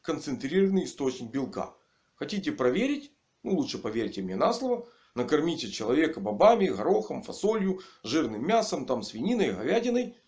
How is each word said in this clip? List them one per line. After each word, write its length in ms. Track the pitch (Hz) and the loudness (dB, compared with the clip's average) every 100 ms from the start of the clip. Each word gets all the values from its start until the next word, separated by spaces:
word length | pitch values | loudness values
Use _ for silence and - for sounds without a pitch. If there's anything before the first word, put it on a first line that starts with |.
концентрированный 840 | - 151 - 127 - 185 196 190 - | -6 -6 -6 -6 0 2 4 2 0
источник 460 | - 135 123 117 | -2 -4 -4 -6
белка. 420 | 131 123 98 - - _ _ _ _ | -4 -4 -6 -8 -12 _ _ _ _
Хотите 360 | 143 208 151 | -6 -4 -4
проверить? 600 | - 123 151 269 285 - _ _ _ | 0 2 2 0 -2 -8 _ _ _
Ну, 140 | 226 180 | -2 -2
лучше 220 | 123 101 | -2 -4
поверьте 440 | 113 113 104 98 | -4 -2 -4 -4
мне 140 | 92 95 | -6 0
на 180 | 175 | 0
слово. 340 | 240 262 240 - _ _ - | 0 -2 -4 -6 _ _ -6
Накормите 560 | - 151 165 160 110 | 0 2 2 -2 -6
человека 480 | - 110 143 160 - | -6 0 2 2 0
бобами, 480 | 101 104 208 233 185 | -4 6 6 8 4
горохом, 560 | 98 139 294 - 143 | 0 2 0 0 -8
фасолью, 580 | - - 202 220 190 185 - - | -10 -2 0 2 0 -2 -8 -12
жирным 420 | 110 147 123 107 147 | -2 0 0 -2 2
мясом, 400 | 226 208 160 127 | 2 2 -4 -2
там, 180 | 120 | -4
свининой, 500 | 98 110 170 240 151 | -4 -4 0 2 2
говядиной. 640 | 92 123 226 240 240 220 - | 0 0 2 2 0 -2 -10